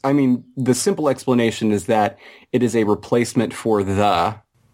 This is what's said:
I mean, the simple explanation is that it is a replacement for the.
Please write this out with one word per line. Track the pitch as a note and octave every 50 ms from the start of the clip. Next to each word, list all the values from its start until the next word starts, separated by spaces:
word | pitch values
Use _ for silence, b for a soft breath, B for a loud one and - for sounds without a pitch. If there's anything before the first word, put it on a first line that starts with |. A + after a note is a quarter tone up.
| -
I | C3+ C#3
mean, | D3 C#3 B2+ B2 B2 - - -
the | - B2+ B2 B2+
simple | B2 - G3+ F#3+ E3 D#3 C#3+
explanation | B2+ C3 - - B2+ A#2+ A#2 A2+ G#2+ - A#2 A2
is | G#2 G2+ F#2 -
that | A2+ A2 G#2 G2+ - B B B B B B B
it | B B2
is | A#2+ A#2 G#2
a | A#2 A2
replacement | G2+ G#2 - - - A#2+ A#2+ A#2+ A#2+ - B2+ A2+ F2+ -
for | - - A2+ A2 G#2 G2
the. | F#2+ G2 F#2+ G#2 G#2 F#2+ E2+ E2+ F2+ G#2+ - - _ _ _ _ _